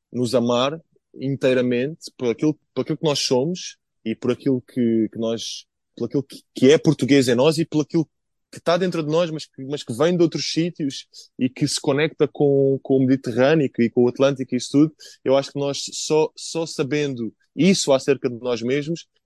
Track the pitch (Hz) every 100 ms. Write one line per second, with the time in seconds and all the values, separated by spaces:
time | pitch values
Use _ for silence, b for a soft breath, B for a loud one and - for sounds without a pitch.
0 | _ 120 120 120 120 120 135 160 - _
1 | _ - 135 135 135 127 123 120 139 165
2 | - - 123 110 156 151 _ 131 120 151
3 | 160 139 - 127 151 180 - - _ _
4 | 110 113 123 120 135 131 - - 117 113
5 | 107 110 113 113 - - - _ _ -
6 | 117 143 - - _ - 131 156 160 143
7 | 127 143 123 120 147 156 165 151 143 165
8 | 151 _ _ _ _ - - 175 185 165
9 | 147 160 175 156 - - 135 147 - 117
10 | 165 175 170 151 - 170 175 - 139 -
11 | - B B - 127 - 147 - 151 139
12 | 156 - 147 - 143 139 135 135 - 135
13 | 131 135 131 113 135 165 131 - 117 123
14 | 123 120 135 135 127 123 - 139 156 -
15 | B B 127 135 135 143 143 139 - -
16 | - 156 156 - - 165 160 - 135 143
17 | 143 123 110 - _ - 190 190 - 131
18 | - 135 131 117 123 117 120 143 147 165
19 | - _